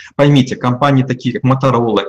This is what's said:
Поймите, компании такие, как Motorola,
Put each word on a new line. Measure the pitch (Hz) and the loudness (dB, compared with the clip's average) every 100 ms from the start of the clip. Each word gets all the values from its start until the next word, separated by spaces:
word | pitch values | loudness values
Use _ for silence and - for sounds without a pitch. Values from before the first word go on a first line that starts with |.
| - - | -10 0
Поймите, | 143 143 131 151 | 2 4 2 -2
компании | 127 123 143 135 | -4 -2 0 0
такие, | 131 127 135 104 | 0 -4 -6 -4
как | |
Motorola, | 127 131 135 120 120 101 | -2 0 0 0 0 -2